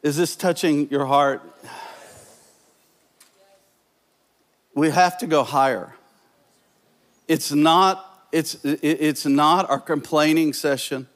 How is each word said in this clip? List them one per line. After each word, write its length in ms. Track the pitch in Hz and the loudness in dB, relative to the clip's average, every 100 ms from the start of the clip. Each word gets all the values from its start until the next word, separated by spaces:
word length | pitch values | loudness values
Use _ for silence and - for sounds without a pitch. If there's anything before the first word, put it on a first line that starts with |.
Is 140 | 147 147 | -2 -2
this 180 | 170 - | -2 -2
touching 540 | 185 170 180 147 143 | -2 0 0 0 0
your 160 | 139 135 | -2 0
heart? 360 | 139 143 135 - - - - - - - - - _ _ _ _ _ _ _ _ _ - _ 196 196 _ _ _ _ _ _ _ _ _ _ _ 135 | 2 2 -2 -10 -20 -20 -18 -18 -20 -20 -20 -20 _ _ _ _ _ _ _ _ _ -20 _ _ _ _ _ _ _ _ _ _ _ _ _ _ -2
We 140 | 156 | 0
have 280 | 160 180 - | 2 2 0
to 80 | 233 | -2
go 160 | 156 | 0
higher. 520 | 120 147 135 110 - - _ _ _ _ _ _ _ _ _ _ _ _ - | 0 0 0 0 -8 -20 _ _ _ _ _ _ _ _ _ _ _ _ -4
It's 220 | 160 - | -2 0
not, 720 | 147 156 170 190 190 - _ _ | 2 4 6 4 0 -10 _ _
it's, 240 | 160 156 - 139 | -4 -4 -6 -6
it, 140 | 156 | -2
it's 420 | 147 160 151 147 147 | -2 0 -2 -2 0
not 440 | 139 151 175 185 | 2 4 2 0
our 100 | 135 | -4
complaining 720 | - 151 - 151 151 160 156 | -2 -6 -2 0 2 2 0
session. 560 | 135 151 135 - 135 127 | -2 -2 -2 -4 -10 -10